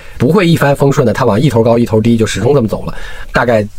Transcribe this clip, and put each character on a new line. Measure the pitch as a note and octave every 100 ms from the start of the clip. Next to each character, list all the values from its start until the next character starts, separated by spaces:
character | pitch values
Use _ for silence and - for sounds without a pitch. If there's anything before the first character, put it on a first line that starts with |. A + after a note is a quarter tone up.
| - -
不 | B2
会 | G3 E3+
一 | D#3
帆 | C#3+ C#3
风 | C#3
顺 | C3+
的， | A2+
它 | G2
往 | A#2+ G2+
一 | C#3
头 | A2+
高 | A#2 A#2
一 |
头 | A#2 A2
低 | A#2 A#2
就 |
始 | G#2+ F#2+
终 | A2+
这 | C#3+
么 | A2
走 | D#2+
了。 | D#2 - - - -
大 | -
概 | B2 A2 G#2